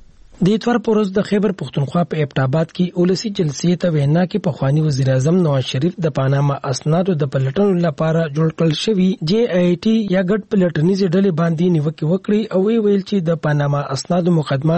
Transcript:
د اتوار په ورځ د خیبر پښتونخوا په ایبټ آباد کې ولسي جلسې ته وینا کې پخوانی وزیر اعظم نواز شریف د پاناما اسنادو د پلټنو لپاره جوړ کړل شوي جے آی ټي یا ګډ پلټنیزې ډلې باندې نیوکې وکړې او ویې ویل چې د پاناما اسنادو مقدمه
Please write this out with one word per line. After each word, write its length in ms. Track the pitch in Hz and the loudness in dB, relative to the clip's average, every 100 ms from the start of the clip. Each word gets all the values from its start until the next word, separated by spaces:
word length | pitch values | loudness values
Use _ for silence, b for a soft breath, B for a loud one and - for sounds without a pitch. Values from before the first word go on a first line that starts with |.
| - - - - 180 | -20 -20 -18 -2 0
د 80 | 214 | 0
اتوار 200 | 240 240 - | 0 -2 0
په 60 | |
ورځ 160 | 214 202 202 | 0 0 -2
د 100 | - | -2
خیبر 260 | 208 208 190 | 0 0 -4
پښتونخوا 440 | 139 - 135 175 175 | -6 -4 -2 -2 -2
په 40 | 156 | -2
ایبټ 200 | 143 - | -4 -2
آباد 280 | 131 160 165 - | 0 0 -2 -2
کې 100 | 180 - | -2 0
ولسي 280 | 175 185 214 202 | 0 0 -2 -2
جلسې 420 | 156 135 170 175 | -4 -2 -2 0
ته 60 | 180 156 | 0 0
وینا 260 | 139 160 180 | 2 2 0
کې 140 | 202 180 | -2 -4
پخوانی 360 | - 135 151 156 | -2 0 2 2
وزیر 240 | 131 135 131 | 0 0 2
اعظم 200 | 139 185 | 2 2
نواز 240 | 165 139 - | 2 0 -2
شریف 260 | 135 170 - 160 | -2 -2 -2 -4
د 80 | 143 | 0
پاناما 360 | 135 139 143 139 143 | 0 2 0 -2 -6
اسنادو 440 | 123 151 165 185 156 | -4 -2 0 0 -2
د 60 | 143 | -2
پلټنو 500 | 139 131 160 202 175 | -2 -2 0 2 2
لپاره 400 | 170 143 160 165 160 143 | 0 -2 0 0 -2 0
جوړ 180 | 160 - | -2 0
کړل 120 | 165 151 | 0 0
شوي 260 | - 196 185 - 156 | 0 2 2 0 0
جے 100 | 214 233 180 | 0 2 2
آی 180 | 180 175 | 2 2
ټي 100 | 220 220 202 | 2 0 2
یا 100 | 180 185 | 0 0
ګډ 120 | 214 - | -2 0
پلټنیزې 540 | 208 175 156 165 190 196 180 | 0 2 2 0 2 2 2
ډلې 160 | 196 156 | 2 2
باندې 240 | 170 160 180 165 | 0 0 2 2
نیوکې 300 | 147 156 156 | 0 -2 -2
وکړې 300 | 190 202 208 220 180 | -2 0 0 0 0
او 60 | |
ویې 160 | 190 226 208 | 2 2 2
ویل 180 | 202 185 | 0 0
چې 180 | 202 165 | -2 -2
د 100 | 165 | -2
پاناما 380 | 151 147 143 143 143 135 | 0 0 0 -2 -2 -6
اسنادو 360 | - 175 175 165 | -2 0 2 2
مقدمه 400 | 143 135 156 | 0 -2 0